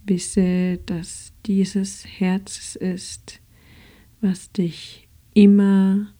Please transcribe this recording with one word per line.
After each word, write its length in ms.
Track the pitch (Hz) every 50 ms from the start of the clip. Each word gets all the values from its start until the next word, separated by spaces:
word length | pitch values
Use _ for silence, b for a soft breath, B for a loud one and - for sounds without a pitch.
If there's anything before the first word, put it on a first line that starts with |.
| _
Wisse, 760 | 202 190 175 - - - 208 185 180 180 180 180 180 180 180 -
dass 480 | - 180 165 170 - - - - - - _ _
dieses 580 | 220 196 196 190 190 - 202 190 196 - - -
Herz 540 | - - - 190 185 185 196 190 - - -
es 180 | - - -
ist, 640 | - - 185 180 185 - - - - - - - - _ b b b b b b b b b b b b b b _
was 320 | - 196 185 - - - _
dich 560 | - 180 170 160 - - - - - _ _ _ _ _ _ _
immer 800 | 208 202 202 202 202 196 196 196 190 190 190 190 202 208 208 -